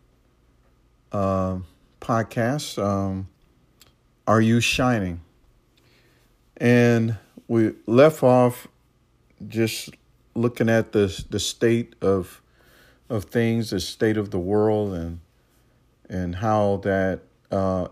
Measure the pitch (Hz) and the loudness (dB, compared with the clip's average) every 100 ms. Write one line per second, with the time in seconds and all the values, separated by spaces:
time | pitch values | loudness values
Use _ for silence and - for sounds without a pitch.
0 | _ _ _ _ _ _ _ _ _ _ | _ _ _ _ _ _ _ _ _ _
1 | _ 104 98 95 92 92 92 _ _ _ | _ -4 -2 -2 -2 -6 -10 _ _ _
2 | - 117 107 - 113 147 - - 101 98 | -4 -2 -2 -2 -2 -4 -6 -4 -2 -2
3 | 98 95 95 _ _ _ _ _ - _ | -2 -4 -8 _ _ _ _ _ -20 _
4 | _ _ - 110 110 117 113 - 127 117 | _ _ 2 4 4 4 2 0 0 0
5 | 95 85 - _ _ _ _ _ _ _ | -2 -6 -12 _ _ _ _ _ _ _
6 | _ _ _ _ _ - 120 120 120 117 | _ _ _ _ _ -2 4 4 6 4
7 | 113 107 - - - 117 107 - - 117 | 0 -4 -10 -20 -2 0 0 -2 0 6
8 | 151 156 127 127 123 120 - _ _ _ | 6 6 4 4 4 0 -12 _ _ _
9 | _ _ _ _ 104 110 110 - - - | _ _ _ _ -10 -4 -2 -4 -12 -20
10 | _ _ _ - 120 - 113 113 107 107 | _ _ _ -4 -4 0 2 2 2 0
11 | 98 90 - 101 - - 120 117 117 _ | 0 -2 -8 -6 -6 -2 0 0 -4 _
12 | 95 98 87 - _ _ _ _ _ _ | -2 -2 -4 -14 _ _ _ _ _ _
13 | - 113 90 120 117 113 110 98 - - | -8 -8 -4 -2 0 0 -2 -4 -6 -2
14 | 110 107 101 98 87 104 107 107 104 90 | 0 0 -2 -4 -2 0 2 0 -2 -6
15 | 85 85 - _ _ _ _ _ _ _ | -8 -10 -16 _ _ _ _ _ _ _
16 | - 92 90 90 113 107 101 98 98 95 | -12 -8 -6 -4 -2 0 2 0 -2 -2
17 | 95 85 - _ _ 98 95 92 90 | -2 -4 -10 _ _ -4 -2 -2 -4